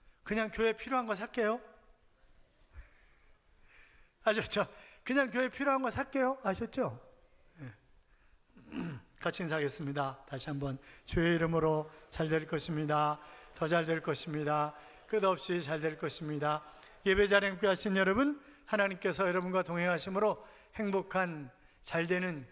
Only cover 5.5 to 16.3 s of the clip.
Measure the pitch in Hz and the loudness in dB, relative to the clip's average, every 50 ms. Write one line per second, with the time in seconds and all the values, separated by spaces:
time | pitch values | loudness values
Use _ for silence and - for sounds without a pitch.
5.5 | - - 277 285 269 262 262 233 208 247 277 - - 269 254 254 269 269 - 196 | -2 -2 0 0 2 2 0 -2 -2 -4 -6 -2 0 0 2 2 0 -2 -2 -4
6.5 | 185 185 233 226 - 269 226 139 117 - - - - - - _ _ _ _ - | -2 -2 -6 -6 -4 -4 -4 -4 -4 -8 -14 -20 -20 -20 -20 _ _ _ _ -20
7.5 | _ 170 143 120 107 - _ _ - - _ _ - _ _ _ - _ _ _ | _ -16 -16 -16 -16 -18 _ _ -20 -20 _ _ -20 _ _ _ -20 _ _ _
8.5 | _ - - - - - 175 170 143 107 85 - _ - - 170 165 - 180 156 | _ -20 -20 -10 -8 -6 -6 -6 -8 -10 -14 -18 _ -6 -4 -4 -4 -4 -4 -4
9.5 | 156 156 143 139 135 - 156 139 143 147 139 135 127 - - - 139 131 - 160 | -2 -2 -2 -2 -4 -4 -6 -4 -4 -2 -4 -4 -6 -10 -12 -12 -10 -10 -6 -6
10.5 | 143 139 143 139 135 - - - - - - - - 180 165 170 170 165 165 165 | -6 -4 -4 -4 -6 -8 -10 -18 -20 -14 -10 -2 0 2 4 4 4 4 2 2
11.5 | 165 160 156 160 156 151 151 156 - - - - - - 160 156 160 160 156 151 | 2 2 4 4 2 2 0 -4 -12 -18 -20 -14 -4 -4 0 0 0 0 0 -2
12.5 | 170 151 - - 160 151 156 147 151 147 151 147 151 147 - - - - - - | -4 -4 -2 -2 -2 -2 0 2 2 2 2 2 0 -2 -8 -16 -20 -20 -20 -20
13.5 | - - 170 156 170 170 165 160 165 160 156 170 147 - - 170 151 151 151 147 | -6 -4 0 2 2 2 2 2 0 0 0 -2 -2 -2 -4 -4 -4 -2 0 0
14.5 | 151 151 147 151 - - - - - - - - 220 214 196 190 180 175 - - | 0 0 0 -2 -4 -10 -18 -20 -20 -20 -8 -2 0 2 4 4 2 2 0 -2
15.5 | 180 175 147 135 160 156 151 160 156 151 170 147 - - 165 151 | -2 -2 -2 -2 -4 -2 -2 -4 -4 -2 -4 -4 -4 -4 -6 -6